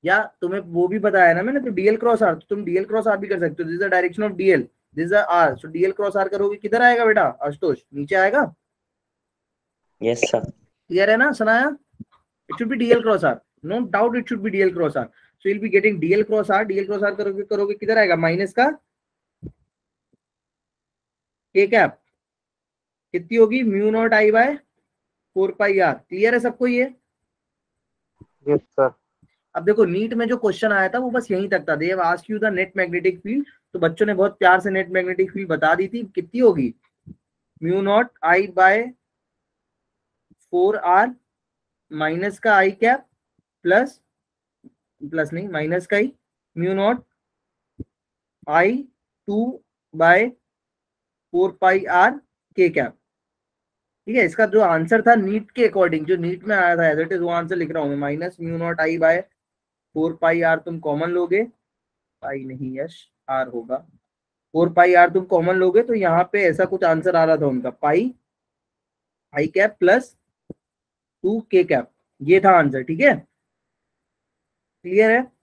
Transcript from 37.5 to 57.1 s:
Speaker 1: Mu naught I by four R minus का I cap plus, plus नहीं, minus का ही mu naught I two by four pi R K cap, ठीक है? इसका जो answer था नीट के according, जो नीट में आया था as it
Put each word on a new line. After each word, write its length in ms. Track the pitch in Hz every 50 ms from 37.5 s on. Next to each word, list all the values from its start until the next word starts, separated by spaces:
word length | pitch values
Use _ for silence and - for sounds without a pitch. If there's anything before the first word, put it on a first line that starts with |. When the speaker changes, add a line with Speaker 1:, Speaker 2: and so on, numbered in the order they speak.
| _ _
Speaker 1:
Mu 200 | 156 165 180 196
naught 260 | 196 196 202 214 247 - _ _ -
I 140 | 160 175 185 202 196 175 185
by 180 | 185 190 196 220 233 247 254 _ _ _ _ _ _ _ _ _ _ _ _ _ _ _ _ _ _ _ _ _ _ _ _ _ _ _ _ _ _ _ -
four 180 | 175 180 196 214 202 - 175 180
R 140 | 190 220 254 247 _ _ _ _ _ _ _ _ _ _ _ _ _ _ _
minus 480 | 156 151 156 156 160 170 185 208 202 -
का 160 | - 226 208
I 160 | 190 190 196
cap 340 | 196 _ 226 233 254 277 - _ _ _ _ _ _ _ _ _ _ _ _
plus, 340 | 175 185 214 254 285 - _ _ _ _ _ _ _ _ _ _ _ _ _ _ - _ _ _ _ _ _
plus 320 | 151 143 160 160 156 151 165
नहीं, 140 | 170 196 208
minus 360 | 175 151 151 156 170 180 180
का 100 | - 208
ही 140 | 202 214 - - _ _ _ _ _ _ _ _
mu 180 | 165 170 185 190 190
naught 240 | 196 214 247 247 - _ _ _ _ _ _ _ _ _ _ _ _ _ _ _ - _ _ _ _ _ _ _ _ _ _ _ _
I 240 | - 151 165 175 202 240 262 285 _ _ _ _ _ _ _ _
two 160 | - 202 214 226 247 262 - _ _ _ _ _ _ -
by 240 | 160 165 165 175 190 220 254 247 _ _ _ _ _ _ _ _ _ _ _ _ _ _ _ _ _ _ _ -
four 180 | 175 185 185 180 _ -
pi 120 | 185 190 196 190 - 175 180
R 120 | 190 233 254 294 _ _ _ _ _ _ _
K 140 | - 185 170 160
cap, 140 | 160 127 113 - _ _ _ _ _ _ _ _ _ _ _ _ _ _ _ _ _ _ _ _ _ _
ठीक 80 | - 226
है? 100 | 254 208
इसका 200 | 165 165 - 220 208 185
जो 60 | 220
answer 400 | 214 175 165 160 165 165 226 220 220
था 80 | 233 240
नीट 360 | 226 196 190 208 220 214 _
के 160 | _ 254 240 208
according, 360 | - 196 185 175 160 156 156
जो 100 | 151 185
नीट 260 | 180 165 170 185 175 175
में 120 | 208 214
आया 200 | 196 180 175 175
था 160 | 170 170 160
as 140 | 151 151 165
it 80 | 165